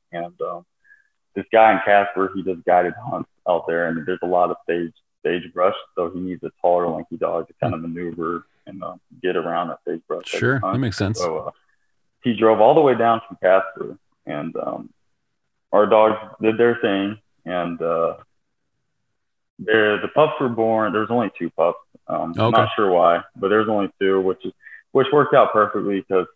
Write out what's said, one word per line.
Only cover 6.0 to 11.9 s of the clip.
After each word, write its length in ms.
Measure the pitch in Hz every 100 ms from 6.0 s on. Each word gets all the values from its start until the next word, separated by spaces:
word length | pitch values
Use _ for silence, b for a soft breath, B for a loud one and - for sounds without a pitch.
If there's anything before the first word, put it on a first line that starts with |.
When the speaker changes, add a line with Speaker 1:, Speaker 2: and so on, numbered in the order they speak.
| 85
Speaker 1:
he 100 | 90
needs 220 | 92 85
a 80 | 82 -
taller, 260 | 90 87 85
lanky 280 | 80 82 82
dog 320 | 85 87 78
to 60 |
kinda 240 | - - 82
Speaker 2:
Hmm. 40 |
Speaker 1:
maneuver 640 | 82 85 87 80 82 85 _ _ -
and, 160 | 95
uh, 120 | 87 90 _ -
get 140 | 90 90
around 320 | 85 85 85
that 100 | - 87
sagebrush 400 | 82 - 90 -
as 40 |
he 60 | 87
Speaker 2:
Sure, 160 | 117
that 60 | 135
Speaker 1:
hunts. 200 | 92 113
Speaker 2:
makes 180 | 120 -
sense. 200 | 98 110
Speaker 1:
So, 200 | 87 80
uh, 120 | 69 _ _ _ _